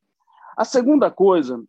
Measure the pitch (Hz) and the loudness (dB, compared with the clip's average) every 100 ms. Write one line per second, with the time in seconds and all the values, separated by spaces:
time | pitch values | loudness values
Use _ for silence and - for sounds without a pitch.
0 | _ _ _ _ - - - 240 247 302 | _ _ _ _ -12 -8 -4 -2 2 2
1 | 202 - 196 180 127 120 | 0 0 2 2 -2 -8